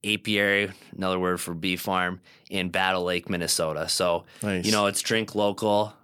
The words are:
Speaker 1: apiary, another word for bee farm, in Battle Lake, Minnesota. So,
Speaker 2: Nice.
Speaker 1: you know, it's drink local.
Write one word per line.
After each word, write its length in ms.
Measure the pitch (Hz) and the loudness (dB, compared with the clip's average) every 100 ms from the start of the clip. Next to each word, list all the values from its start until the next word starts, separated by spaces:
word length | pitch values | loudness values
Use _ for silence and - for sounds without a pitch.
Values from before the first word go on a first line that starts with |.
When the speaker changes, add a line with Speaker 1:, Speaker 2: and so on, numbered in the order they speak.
Speaker 1:
apiary, 640 | 104 107 - 104 101 101 101 95 - - | 0 -2 0 2 4 2 0 -6 -18 -6
another 220 | 95 92 | -2 0
word 220 | 90 90 | 0 0
for 140 | - | -4
bee 220 | 85 92 90 | -4 -2 -2
farm, 440 | - 92 90 92 - - - | 0 0 0 -4 -14 -20 -8
in 200 | 98 90 | -4 -2
Battle 340 | 90 92 95 | 0 2 2
Lake, 240 | 90 90 - | 0 -2 -2
Minnesota. 600 | 92 85 - 82 76 80 | -4 0 0 0 -2 -2
So, 360 | - 90 87 - - | 0 2 0 -4 -8
Speaker 2:
Nice. 220 | 104 95 | -2 0
Speaker 1:
you 80 | 90 | 2
know, 140 | 107 101 | 2 2
it's 140 | 98 | 0
drink 340 | - 113 110 | 0 0 0
local. 580 | 107 104 98 107 104 104 - | 0 0 0 2 2 0 -6